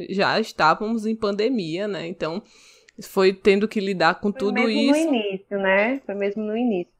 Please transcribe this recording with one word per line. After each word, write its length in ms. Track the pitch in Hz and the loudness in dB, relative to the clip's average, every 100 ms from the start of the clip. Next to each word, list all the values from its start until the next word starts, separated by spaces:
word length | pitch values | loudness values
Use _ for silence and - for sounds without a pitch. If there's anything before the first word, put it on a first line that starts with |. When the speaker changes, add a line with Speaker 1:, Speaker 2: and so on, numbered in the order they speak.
| - | -6
Speaker 1:
já 300 | 190 143 170 | -2 0 0
estávamos 680 | 220 - 160 175 214 226 214 | -2 0 2 2 -2 -4 -4
em 100 | 220 | -4
pandemia, 720 | 208 202 226 247 165 170 214 | -2 0 0 0 -2 -4 -4
né? 200 | 175 165 | -6 -8
Então, 340 | 180 160 180 - _ - _ _ - | -6 -6 -6 -10 _ -20 _ _ -20
foi 300 | - 196 190 | -6 2 2
tendo 340 | 190 - 196 214 | 4 4 4 2
que 120 | 220 | -2
lidar 360 | 196 180 165 185 | -4 0 0 2
com 100 | 208 | -2
Speaker 2:
Foi 80 | - | -2
Speaker 1:
tudo 140 | 202 | -2
Speaker 2:
mesmo 160 | 202 233 | 0 2
Speaker 1:
isso. 400 | 220 277 294 320 | 2 4 4 2
Speaker 2:
no 40 | 247 | 0
início, 440 | 202 190 - 202 | -2 -6 -6 -2
né? 400 | 190 190 220 277 - | 2 4 2 -2 -6
Foi 100 | 202 | -4
mesmo 260 | 202 208 | -4 -4
no 120 | 214 220 | -4 -2
início. 380 | 247 185 175 | 0 -2 -4